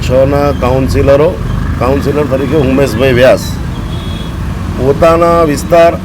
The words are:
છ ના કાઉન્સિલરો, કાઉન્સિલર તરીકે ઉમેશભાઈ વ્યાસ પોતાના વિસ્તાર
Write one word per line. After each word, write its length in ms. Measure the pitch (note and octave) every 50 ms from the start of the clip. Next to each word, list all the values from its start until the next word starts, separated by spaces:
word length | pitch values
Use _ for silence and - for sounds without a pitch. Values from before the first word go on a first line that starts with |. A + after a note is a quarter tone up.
છ 80 | - - B2+ C3 C3+ C#3
ના 180 | C#3+ C#3+ C#3+ C#3+ C3 B2+
કાઉન્સિલરો, 640 | B2+ B2 B2+ C3 C3 A#2+ - C3+ C#3 C3+ C#3 C#3 D3+ F3 F#3 - - - - - - - - -
કાઉન્સિલર 460 | - B2 C#3 C#3 - C#3+ C#3+ D3 D3+ C3
તરીકે 260 | C3+ C3 C#3 B2 C#3 D#3+
ઉમેશભાઈ 560 | C3+ C3 C3 C3+ C#3 C3+ - A#2 B2+ C3+ B2+
વ્યાસ 300 | A#2+ B2+ B2+ G#2+ F#2 - - - - - - - - - - - - - - - - - - - - - - - - - - - -
પોતાના 600 | B2+ C3 C#3+ D#3 E3 E3 E3 E3 E3+ E3+ E3+ E3+ E3+
વિસ્તાર 500 | D3+ C#3+ C3 - - F3 E3+ E3+ E3+ E3+ E3 -